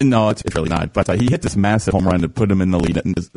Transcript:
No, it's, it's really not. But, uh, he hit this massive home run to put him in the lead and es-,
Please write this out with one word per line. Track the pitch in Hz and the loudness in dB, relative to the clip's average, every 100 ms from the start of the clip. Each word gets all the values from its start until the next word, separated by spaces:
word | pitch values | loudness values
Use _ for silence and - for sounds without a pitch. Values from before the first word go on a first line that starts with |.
No, | 139 117 107 | 2 4 2
it's, | 107 | 0
it's | - | -4
really | - 78 | -4 -2
not. | 82 82 | -2 -2
But, | - 95 | -2 0
uh, | |
he | 92 120 | 0 0
hit | 165 | 0
this | 104 101 | -2 -2
massive | 101 107 101 | 0 0 0
home | 95 92 | 0 2
run | 90 | 0
to | 82 | -2
put | - 107 | -2 0
him | 95 | 2
in | 92 | 2
the | 90 | 2
lead | 85 85 | 0 -2
and | - 90 | -2 -4
es-, | 87 | -6